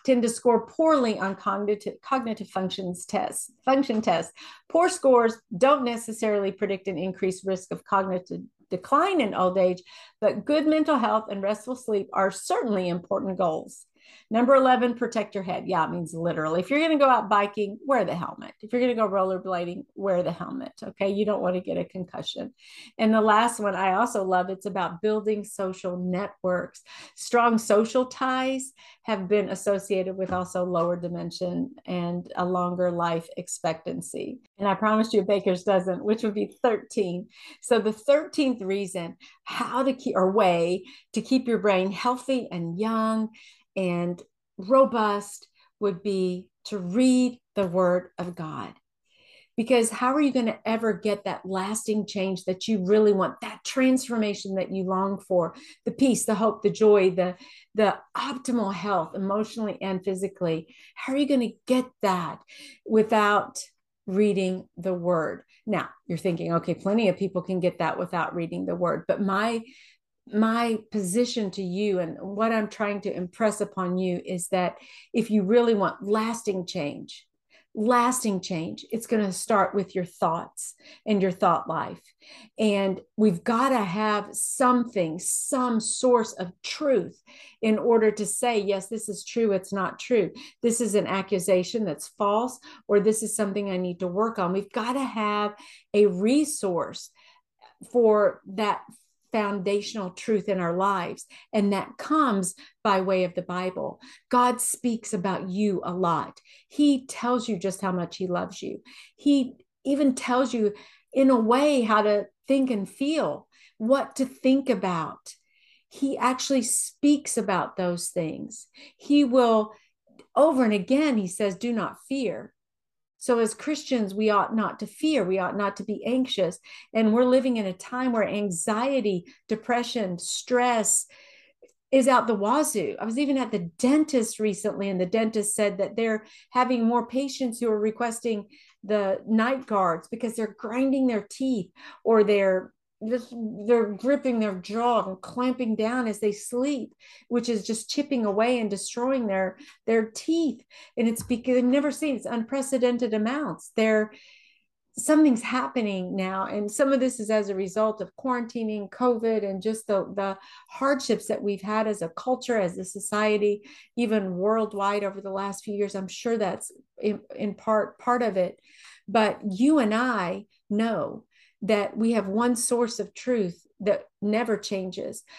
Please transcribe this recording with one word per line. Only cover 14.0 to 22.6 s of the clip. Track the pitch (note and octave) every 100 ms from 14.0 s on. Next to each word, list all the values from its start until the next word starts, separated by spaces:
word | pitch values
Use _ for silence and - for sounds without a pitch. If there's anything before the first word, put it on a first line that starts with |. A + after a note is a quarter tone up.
| - - -
Number | A3 B3 C4+
eleven, | C4 B3+ A#3+ A#3
protect | A#3+ A3+ G#3 G3+
your |
head. | F#3 E3 D3+
Yeah, | F3+ D#3+
it |
means | F3 D#3+
literally. | E3 E3+ D#3+ D#3 E3
If | F#3
you're | C#4+
gonna | D#4+ D#4
go | C4+
out | A#3+ G#3+
biking, | G#3 G3+ G#3+ G3+ G#3 C4+
wear | C4
the | F3+ E3+
helmet. | - - - -
If | G#3+
you're | B3
gonna | B3+ A3+
go | G#3+
rollerblading, | G3 F#3+ F#3 F#3 F3 F3 F3 -
wear | - G3 F3+
the | F3+
helmet, | E3+ - - - -
okay? | - - G3
You | G3+ G#3
don't | G3+
wanna | F3+ F3+
get | F#3 F3
a | F3
concussion. | F#3 F3 - - - - -